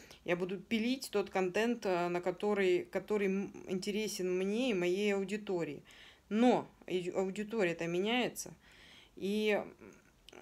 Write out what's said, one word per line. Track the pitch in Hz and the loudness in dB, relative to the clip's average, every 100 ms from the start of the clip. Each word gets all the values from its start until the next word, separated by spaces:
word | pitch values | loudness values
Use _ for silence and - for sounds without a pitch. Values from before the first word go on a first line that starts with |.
| - - | -20 -10
Я | - 175 | -2 -2
буду | 180 202 | -2 -6
пилить | - 226 233 262 - | -2 0 0 -2 -2
тот | 202 190 | -2 0
контент, | 190 185 190 233 233 196 | 0 0 2 0 0 0
а, | 175 175 | 0 0
на | 175 | 0
который, | 180 180 208 202 190 175 | -2 -2 0 2 4 2
который, | - 196 196 208 196 | 0 -6 -2 0 2
м, | 196 202 - - | 0 -2 -8 -6
интересен | 185 208 202 214 - 185 180 | -4 -2 -2 -2 -2 -2 0
мне | 196 220 262 | 0 0 2
и | |
моей | 190 180 190 208 | 2 2 2 2
аудитории. | 196 190 208 208 175 151 143 - - - - - | 2 0 -4 -2 -2 -2 -6 -14 -20 -20 -20 -2
Но | 214 247 180 - - - | 4 6 6 2 -10 -4
и | 185 175 | -2 0
аудитория-то | - 190 196 214 226 175 165 170 | 0 0 -2 -4 0 2 0 -2
меняется, | 175 208 247 208 - - - - - - - - - | 0 2 2 0 -4 -10 -14 -20 -20 -20 -20 -20 -6
и, | 190 208 214 196 80 - 101 - - _ - - | -2 0 2 2 0 -10 -18 -20 -20 _ -20 -20